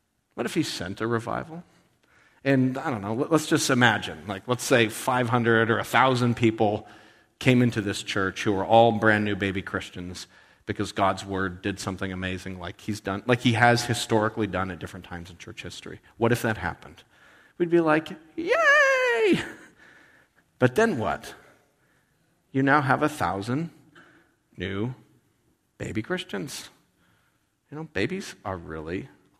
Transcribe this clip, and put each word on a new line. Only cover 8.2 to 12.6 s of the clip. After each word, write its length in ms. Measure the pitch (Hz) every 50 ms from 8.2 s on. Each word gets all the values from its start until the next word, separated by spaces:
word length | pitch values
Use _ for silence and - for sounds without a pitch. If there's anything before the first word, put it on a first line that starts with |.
| 95 95 95 - -
who 80 | 113
were 140 | 101 95 95
all 260 | 82 110 113 117 117
brand 320 | 107 107 113 110 107 107 104
new 100 | 104 104
baby 280 | 92 101 98 92 98
Christians 640 | 92 - - 92 - - - 90 90 90 90 - - - _ _ _ _ _ _ _
because 260 | - 98 - 104 92
God's 320 | - - 101 95 98 95 95
word 380 | 98 98 95 95 95 90 90
did 180 | - 104 95 95
something 320 | - 98 95 90 95 95
amazing 460 | 92 92 92 92 92 90 - 95 92
like 220 | 90